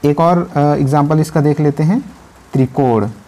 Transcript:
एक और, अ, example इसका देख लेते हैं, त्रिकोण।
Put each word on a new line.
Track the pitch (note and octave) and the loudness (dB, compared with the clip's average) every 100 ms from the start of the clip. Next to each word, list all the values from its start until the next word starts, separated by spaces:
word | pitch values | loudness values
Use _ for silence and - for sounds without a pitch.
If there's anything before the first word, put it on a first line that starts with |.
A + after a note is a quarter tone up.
| C#3+ | 0
एक | D3 | 2
और, | E3 F3 F3 - | 2 2 0 -2
अ, | |
example | D3 D3 C#3 D3 C#3+ D#3 | 0 0 0 0 2 0
इसका | D#3 E3 | 0 0
देख | D3 D3 | 0 0
लेते | D3 C#3+ | -2 0
हैं, | D#3 A3 C#4+ - - - - | 0 0 -4 -18 -20 -20 -8
त्रिकोण। | C3 C3 - C3+ A2+ G#2 A2 | -2 -2 0 0 0 -2 -8